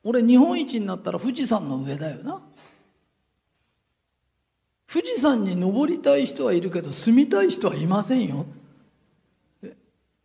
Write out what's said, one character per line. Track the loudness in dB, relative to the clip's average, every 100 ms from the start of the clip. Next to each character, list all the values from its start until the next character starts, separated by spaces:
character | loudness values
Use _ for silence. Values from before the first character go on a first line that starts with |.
| -2
「俺 | 2
日 | 6 6
本 | 6 2
一 | -4 -6
に | -6
な | -6
っ |
た | -6
ら | -6
富 | -4 -4
士 | -2
山 | -2 -2
の | -6
上 | -6 -8
だ | -8 -10
よ |
な。 | -10 -12 -14 _ -20 _ _ _ _ _ _ _ _ _ _ _ _ _ _ _ _ _ _ _ _ _ -8
富 | -6 -4
士 | 0
山 | 2 2 0
に | 0
登 | 0 0 0
り | 0
た | 2 2
い | 2
人 | -2 0
は |
い | 0
る | -2
け | -6
ど、 | -8
住 | -6 2 4
み | 4
た | 4
い | 2
人 | 2 -2
は | -2
い | 0
ま | 0 0
せ | 0
ん | 0
よ。」 | -4 -8 -14 -20 _ _ _ _ _ _ _ _ _ -20 -20 _ _ _ _